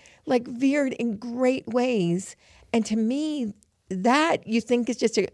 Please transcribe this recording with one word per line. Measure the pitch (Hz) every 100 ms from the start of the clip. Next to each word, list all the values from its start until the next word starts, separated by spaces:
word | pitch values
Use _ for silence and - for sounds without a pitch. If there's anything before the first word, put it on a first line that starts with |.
| - _ -
like, | 247 240
veered | 240 269 294 269
in | - 233 208
great | 240 240 254 262 -
ways. | 240 254 226 170 175 - - _ - -
And | 233 220
to | 214
me, | 220 269 311 294 220 - _ _ -
that | 190 226 277 311 - -
you | 226
think | - 240 240
is | 233
just | 233 214
a | 180